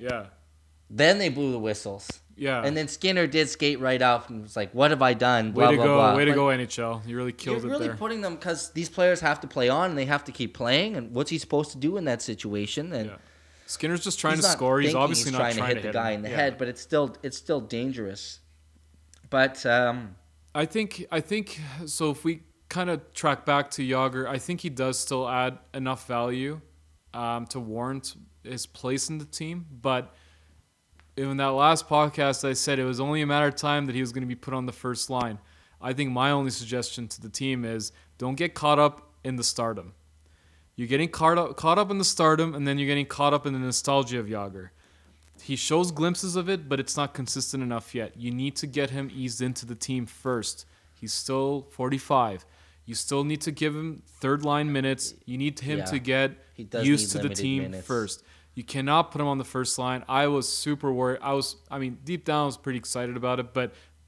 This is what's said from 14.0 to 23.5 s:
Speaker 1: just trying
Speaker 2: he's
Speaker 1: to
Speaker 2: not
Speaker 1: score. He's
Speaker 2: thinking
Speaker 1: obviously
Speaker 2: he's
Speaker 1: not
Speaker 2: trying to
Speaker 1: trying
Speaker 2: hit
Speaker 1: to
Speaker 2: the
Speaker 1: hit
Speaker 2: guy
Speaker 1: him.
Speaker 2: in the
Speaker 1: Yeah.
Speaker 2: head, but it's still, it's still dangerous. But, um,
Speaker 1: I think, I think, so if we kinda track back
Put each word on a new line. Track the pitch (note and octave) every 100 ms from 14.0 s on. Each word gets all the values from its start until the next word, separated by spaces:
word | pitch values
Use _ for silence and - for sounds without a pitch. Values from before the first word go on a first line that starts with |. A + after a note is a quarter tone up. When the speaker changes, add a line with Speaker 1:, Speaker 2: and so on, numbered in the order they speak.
Speaker 1:
just | F#3+ -
trying | D#3 D#3+
Speaker 2:
he's |
Speaker 1:
to | F#3
Speaker 2:
not | D#3+
Speaker 1:
score. | B2+ -
He's | D3
Speaker 2:
thinking | C3
Speaker 1:
obviously | C#3+ -
Speaker 2:
he's | C#3
Speaker 1:
not | B2+
Speaker 2:
trying | A#2+
to | A2+
Speaker 1:
trying | B2+
Speaker 2:
hit |
Speaker 1:
to | A#2
Speaker 2:
the | G#2
Speaker 1:
hit |
Speaker 2:
guy | A2+ A2+
Speaker 1:
him. | G#2
Speaker 2:
in |
the | G#2+
Speaker 1:
Yeah. | -
Speaker 2:
head, | C#3+ B2
but | B2
it's | B2
still, | - D3+ C#3 A2+
it's | C#3 -
still | - C3+
dangerous. | A2 A#2 C3 B2+ G2+ G2+ - - _ _ _ _ _ _ _ - -
But, | C3+ C3+ C3+ B2+
um, | A#2+ B2 B2 A2 F#2 _ _ _
Speaker 1:
I | D3
think, | D#3 A3 G#3 - F3+
I | E3
think, | D#3 G#3+ G3+ - D3+ C#3 D#3+
so | - D#3
if | D3
we | E3 E3 - _ -
kinda | F3+ F3+ D#3+ -
track | - D#3 C3+
back | -